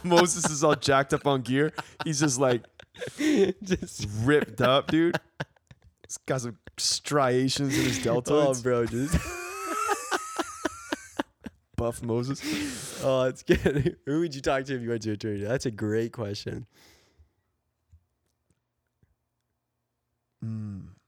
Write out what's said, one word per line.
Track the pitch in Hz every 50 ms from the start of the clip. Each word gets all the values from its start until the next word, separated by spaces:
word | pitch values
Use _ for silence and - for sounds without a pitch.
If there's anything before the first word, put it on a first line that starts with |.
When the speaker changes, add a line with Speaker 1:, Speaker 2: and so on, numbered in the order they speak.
| -
Speaker 1:
Moses | 180 175 170 180 170 143 170 160 160
is | 156 139
all | 151 151 151
jacked | 135 - 139 139 135 139 - 151
up | 143 -
on | 147 139 131
gear. | 120 113 127 139 147 156 - - - - - _ -
He's | 175 156 135
just, | 156 151 123 123
like, | 139 131 123 117 - _ _ - - _
Speaker 2:
<laughs> | _ - - - -
Just | - 294 311 294 214 196 185 185 - 208 185 185 - - 175 - - - 117 101 110
Speaker 1:
ripped | 113 131 147 147 120 - 110 -
up, | 123 123 131 143 - -
dude. | 156 160 170 175 175 - _ _ _ _ - _ _ _ _ _ - _ _ - _ _ -
He's | - - -
got | _ - 143 131
some | 120 120 107 _ _ - _
striations | - - - - - - - 143 147 135 127 123 127 131 131 127 - 143 135 143
in | 156 131
his | 127 117 -
deltoids. | - 117 117 123 123 - 147 151 147 135 131 123
Speaker 2:
Oh, |
bro, | 117 127 123 120 120
just | 113 113 120 135 151 160
<laughs> | 165 - 349 359 349 349 359 392 392 392 339 330 - 453 453 427 466 - - 392 - - - - - - - - 1077 - - - - 1077 - - - - - - - - _ _ _ - - _ _ _ _ _
Speaker 1:
Buff | - 120 117 117 -
Moses. | - 117 113 120 123 131 139 - - 302 311 - 98 95 262 208 - - - -
Speaker 2:
Oh, | - 131 131 131 131
that's | 131 131 -
good. | - - 170 - - 180 135 143 127 175 - -
<laughs> | _
Who | - 143 160
would | 175 165 135
you | 139
talk | 135 160 139 135 135
to | 139 139
if | 123
you | 120 113
went | 117 113
to | 110 110
eternity? | 107 98 - 110 104 98 101
That's | 104 123 139 -
a | 135
great | 110 98 107 107 107 113 117 117
question. | - - 113 101 104 - - - - - 120 _ _ _ _ - _ _ _ _ _ _ - _ _ _ _ _ _ _ _ _ _ _ _ _ - _ _ _ _ _ _ _ _ _ _ _ _ _ _ _ _ _ _ _ _ _ _ _ _ _ _ _ _ _ _ _ _ _ _ _ _ _ _ _ _ _ _ _ _ _ _ _ _ _ -
Speaker 1:
Mm. | 113 113 110 107 104 101 92 87 82 92 _ _